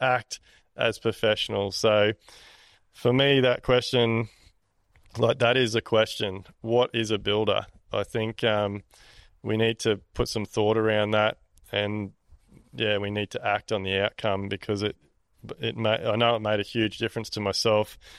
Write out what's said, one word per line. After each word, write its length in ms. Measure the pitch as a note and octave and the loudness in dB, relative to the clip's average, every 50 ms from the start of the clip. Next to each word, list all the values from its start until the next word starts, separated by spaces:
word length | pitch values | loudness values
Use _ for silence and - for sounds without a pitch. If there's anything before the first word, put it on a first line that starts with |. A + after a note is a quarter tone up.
act 380 | C3 C3 B2+ B2 A#2 - - - _ _ _ _ _ _ _ | 0 0 0 0 -2 -6 -14 -16 _ _ _ _ _ _ _
as 220 | - A#2 A#2 G#2+ - | -2 -2 -2 -2 -2
professionals. 800 | - A#2 G#2 - - G#2+ G#2+ - - - G#2 G2+ G2+ G2 F#2+ | -2 -4 -2 0 0 0 2 0 -2 -4 -2 -2 -2 -4 -2
So 360 | - - A2 G#2+ G#2+ G#2 G#2 A2 - _ - - - - - - - _ _ _ _ _ _ _ | 0 2 4 4 4 4 2 0 -2 _ -20 -20 -20 -20 -20 -20 -20 _ _ _ _ _ _ _
for 200 | - - B2 B2 | -2 0 2 2
me, 280 | C3 C#3 C#3 C#3 C3+ | 4 4 4 4 4
that 220 | B2+ B2+ B2 C#3 - | 4 4 2 0 2
question, 640 | - B2+ B2+ A#2+ - - B2 A#2+ A2+ A2+ A2+ A#2 A2 - _ _ - _ _ _ _ _ _ _ _ _ _ _ - - | 2 2 2 2 2 2 2 2 2 2 0 -2 -4 -10 _ _ -20 _ _ _ _ _ _ _ _ _ _ _ -14 -4
like, 240 | - A#2+ A2+ - - | 0 0 0 2 2
that 160 | B2 A#2 A#2+ | 2 2 4
is 180 | C3 B2+ A2+ G#2+ | 2 2 2 0
a 60 | A2+ | -2
question. 640 | - - A2+ A2 A2 - - - A#2+ G2+ F#2 G2 G2 - - _ | -2 2 2 2 2 2 0 -4 -6 -6 -6 -10 -14 -18 -20 _
What 300 | - A2+ A#2 A#2+ B2 - - | -4 0 2 2 2 2 0
is 160 | A#2 A2+ G2+ | -4 -2 -2
a 80 | A2 G2+ | -4 -2
builder? 480 | G2+ G2+ G2+ G#2 A2 G#2 G2 G#2 G#2 - - - _ _ - | -2 0 0 0 2 0 0 -2 -2 -6 -12 -20 _ _ -6
I 120 | G2+ G2+ | -6 -6
think, 400 | - - A#2 A2 A2+ A2+ - - | -4 -4 -4 -4 -4 -4 -2 0
um, 400 | A2+ G#2+ G#2 G#2 G2+ G2+ G#2 - _ _ - - - - - - _ _ _ - | 0 2 2 0 -2 -4 -6 -12 _ _ -20 -20 -20 -20 -20 -20 _ _ _ -6
we 140 | A2 A2 | -4 0
need 240 | A2 A2+ A2+ A2+ - | 0 0 0 0 0
to 200 | - A2+ G#2+ G2 - _ - | 0 0 0 0 -4 _ -6
put 140 | - B2 - | -4 -4 -4
some 160 | - A#2 G#2 | -4 -6 -6
thought 320 | - - A#2 G#2+ G#2 A2 | -4 -2 0 2 2 2
around 360 | A2+ A2 A2 G#2+ G#2+ G#2 G#2 G#2+ | 2 2 2 2 2 2 2 2
that, 260 | G#2+ G#2+ G#2+ - - _ _ _ _ - - - | 2 2 2 0 -4 _ _ _ _ -16 -6 -4
and, 400 | G2+ G#2 G#2 G#2 G#2+ G2+ F#2+ - _ _ _ - - _ _ - - - _ - | -2 -2 -2 -4 -4 -6 -8 -10 _ _ _ -20 -20 _ _ -20 -20 -20 _ -8
yeah, 240 | A#2+ A2+ G#2+ G#2 G2+ | -4 -2 0 0 0
we 120 | G2+ G2+ | -2 -2
need 200 | G#2 G#2 G#2 G#2 | -4 -4 -4 -4
to 140 | - - - | -6 -4 -2
act 280 | G#2+ G#2 G#2 - - A2 | -2 -2 -2 -2 -4 -4
on 100 | G2+ F#2+ | -4 -2
the 160 | F#2+ F#2+ G2 | -2 0 0
outcome 480 | G2 G#2+ - - - A2 G2 G2 G2 G2 | 0 -2 -2 -2 -2 -2 -2 -2 -2 -4
because 340 | G2+ G2 - - G#2+ G2 G#2 | -6 -6 -4 -4 -4 -2 -4
it, 140 | G#2 - - _ _ _ _ _ _ _ _ - - - - | -6 -6 -8 _ _ _ _ _ _ _ _ -18 -16 -12 -8
it 180 | - A2+ - | -8 -6 -4
ma-, 140 | - A2+ G#2+ | -2 0 0
I 260 | A2 - - A#2 G#2 | 0 0 0 -2 0
know 200 | A2+ A#2+ A#2 A#2 | 2 2 2 2
it 40 | A2 | 2
made 200 | G#2+ G#2+ G#2+ G#2 | 0 0 -2 -2
a 40 | G2+ | -2
huge 340 | - - A#2+ A2 G#2+ - - | -4 -2 -2 -2 -2 -2 -4
difference 320 | A#2 A2 - A#2 A2 - | -6 -6 -6 -8 -10 -8
to 100 | - G#2+ | -8 -4
myself 580 | G#2 G2+ G2 - - A#2 G#2+ G#2+ G#2+ - - - - - - | -4 -2 -2 0 2 2 2 2 2 0 -6 -14 -20 -20 -20